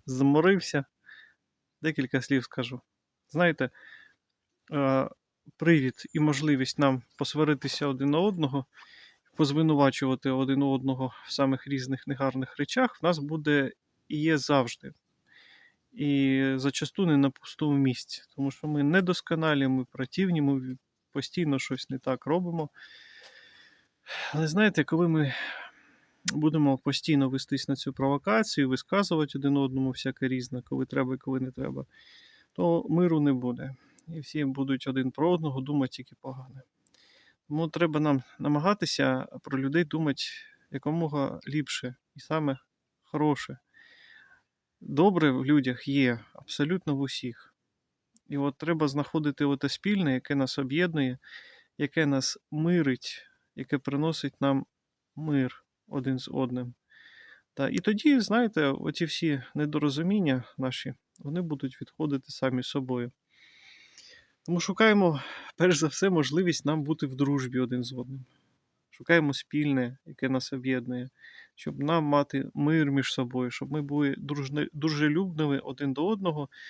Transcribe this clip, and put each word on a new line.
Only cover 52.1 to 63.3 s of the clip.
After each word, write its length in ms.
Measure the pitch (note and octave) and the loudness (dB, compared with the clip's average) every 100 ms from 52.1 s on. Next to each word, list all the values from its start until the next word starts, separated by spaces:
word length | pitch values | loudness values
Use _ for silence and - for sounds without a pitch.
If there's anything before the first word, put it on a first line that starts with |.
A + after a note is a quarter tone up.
| C3+ - - _ | 2 -2 -6 _
мирить, 720 | D3+ E3+ F3 C#3+ B2 - - - _ _ - | -2 2 4 4 0 -4 -14 -18 _ _ -14
яке 220 | C3 C#3 | -4 -4
приносить 640 | - C#3+ D#3+ D#3 C#3 - | -2 -2 0 -2 -6 -2
нам 260 | C#3 C3+ - _ _ _ _ C#3+ | 0 0 -2 _ _ _ _ -10
мир 480 | D#3 C#3+ B2+ - _ _ _ | -2 0 0 -6 _ _ _
один 300 | C#3 C3 C3 | -6 -4 -4
з 120 | - | -4
одним. 420 | C3 B2+ B2 B2 - _ - - - - - _ | -4 -4 -4 -8 -14 _ -20 -20 -20 -20 -20 _
Та, 140 | - C3+ | -6 -2
і 100 | - | 0
тоді, 420 | G#3 G#3+ D4+ C4+ | 0 2 4 4
знаєте, 460 | G3 A3+ A3+ E3 C#3+ | 4 2 2 2 0
оці 380 | - D#3 - | 0 -4 -4
всі 380 | D#3+ - E3 C#3 - | -4 -2 -2 -2 -4
недорозуміння 920 | D3 D3 D3+ D3 C#3 E3+ G#3 D#3+ C3 - - | -4 -2 0 0 0 0 2 2 0 -4 -6
наші, 360 | C3 - C#3 - _ - | -6 -6 -10 -12 _ -16
вони 220 | C#3+ E3+ | -8 -6
будуть 400 | E3+ C#3+ C3 - | -4 -4 -6 -8
відходити 520 | - - D#3 C3+ - | -14 -6 -2 -2 -6
самі 300 | - C3+ B2+ | -4 -2 -2
собою. 500 | - C#3+ B2+ B2 A#2+ - _ | -2 -6 -4 -4 -6 -10 _